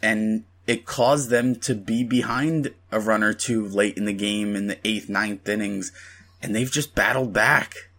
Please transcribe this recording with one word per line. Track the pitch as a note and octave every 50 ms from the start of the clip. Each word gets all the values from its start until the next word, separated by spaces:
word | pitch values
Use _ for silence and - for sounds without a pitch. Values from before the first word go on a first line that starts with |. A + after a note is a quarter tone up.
and | - A2 A2 G#2+ G#2+ A2 A2 A2 - - _ _ _
it | - A#2 A#2 -
caused | - - - A#2 C3 D3 D3 C3+ A2+
them | A#2+ A#2+ A#2+ B2+ A#2+
to | - - - B2
be | G#2 F#2+ A2+ A2+ A#2+ B2
behind | A2+ B2+ B2 - A2+ A#2 B2+ C#3+ D#3+ D#3+ D#3 C3+ C#3 - - _ _
a | G#2 A2
run | G#2+ A2 A2 G#2+ G#2+
or | G#2+ G#2
two | - - - A#2 A2 G#2
late | G2 G2 G2+ G#2 G#2 -
in | F#2 G#2
the | G#2
game | G2+ G2 G#2 G#2 G#2 G#2 G#2 G#2 G#2
in | G2 G2+
the | G2+ F#2+ - -
eighth, | A2 A2 G2+ -
ninth | - G2+ G2 G#2+ G#2 G2+ F#2+ -
innings, | G#2 G#2 G#2+ G#2 G2+ G2+ G2 F#2 - - - - - - - - _ _ _
and | - D3 D#3
they've | - B2+ B2+
just | - D3+ C#3+ - -
battled | G#2+ G2 A2 B2 C3 C3 A2+
back. | F#2 G#2+ A2 C3 D3+ - - - - - - - _